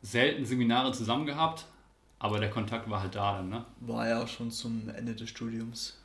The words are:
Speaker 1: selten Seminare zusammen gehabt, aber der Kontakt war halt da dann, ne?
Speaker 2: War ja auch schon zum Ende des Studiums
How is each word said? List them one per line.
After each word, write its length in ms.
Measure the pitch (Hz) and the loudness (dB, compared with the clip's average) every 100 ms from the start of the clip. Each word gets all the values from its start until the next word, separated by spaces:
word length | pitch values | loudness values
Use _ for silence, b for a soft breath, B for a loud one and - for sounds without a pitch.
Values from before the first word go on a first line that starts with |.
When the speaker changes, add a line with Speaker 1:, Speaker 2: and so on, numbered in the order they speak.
Speaker 1:
selten 420 | 101 120 139 - 120 | 0 4 4 4 0
Seminare 460 | 127 117 120 131 | 4 6 6 4
zusammen 320 | 131 110 123 151 | 0 0 2 0
gehabt, 400 | 143 160 165 - - _ _ _ _ | 2 2 2 -12 -20 _ _ _ _
aber 200 | 107 104 | 0 2
der 100 | 104 | 0
Kontakt 380 | 120 104 117 110 | 0 -2 -4 -2
war 120 | 101 | -2
halt 140 | 95 104 | -2 0
da 220 | 101 95 | 0 0
dann, 120 | 92 | -4
ne? 160 | 113 117 - | -6 -8 -12
Speaker 2:
War 260 | 120 117 113 | -6 -2 0
ja 160 | 117 | 0
auch 40 | 120 | -2
schon 240 | - 117 | -4 -6
zum 380 | - 120 113 107 | -4 -4 -4 -4
Ende 260 | 110 117 113 | -6 -6 -6
des 140 | 113 | -8
Studiums 720 | - 113 113 113 117 - - | -6 -6 -4 -6 -6 -10 -10